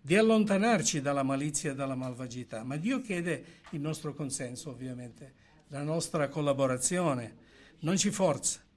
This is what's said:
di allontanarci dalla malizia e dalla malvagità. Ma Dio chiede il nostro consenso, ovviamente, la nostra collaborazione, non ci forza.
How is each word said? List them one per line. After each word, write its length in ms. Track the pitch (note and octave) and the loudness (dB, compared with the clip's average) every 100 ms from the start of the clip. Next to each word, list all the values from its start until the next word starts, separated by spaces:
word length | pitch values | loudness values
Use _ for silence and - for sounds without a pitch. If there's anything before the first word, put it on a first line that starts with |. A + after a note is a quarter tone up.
di 160 | C#3 F#3 | 4 4
allontanarci 840 | A3 A3 G#3+ G3 A3 A3 - D#3 | 6 6 6 4 4 4 2 0
dalla 220 | C#3 C#3+ | 0 0
malizia 480 | C3+ C3+ D3 D3 D#3 | 0 0 -2 -2 -4
e 40 | |
dalla 200 | C3+ C#3 | -4 -4
malvagità. 680 | C3 B2+ A#2+ B2+ A#2+ A#2+ A2+ | -4 -6 -8 -10 -10 -10 -8
Ma 120 | A#2 C#3+ | -6 -4
Dio 240 | F#3 C4 | 0 -2
chiede 440 | C4 F3+ E3+ D3 - - - | -2 -2 -2 -2 -6 -20 -10
il 100 | D#3+ | -6
nostro 320 | D3 D#3 D3+ | -4 -4 -6
consenso, 560 | C3+ C#3+ C3 B2+ A#2+ D#3 | -6 -6 -4 -6 -8 -12
ovviamente, 640 | A#2+ C3 B2 B2 A2+ C3+ _ _ - _ | -10 -10 -10 -12 -16 -20 _ _ -20 _
la 140 | C#3 | -6
nostra 460 | D3 E3 D#3+ E3+ C#3+ | -2 -2 0 0 0
collaborazione, 1080 | D3 D3 C3+ C3+ B2+ - F3+ F3 C3 A2+ - - - - - | 0 0 4 2 2 0 2 2 0 -4 -12 -20 -20 -20 -6
non 160 | D#3 F#3 | 0 2
ci 140 | G3+ | 2
forza. 500 | - F#3+ C#3 - - _ | 4 2 2 -2 -4 _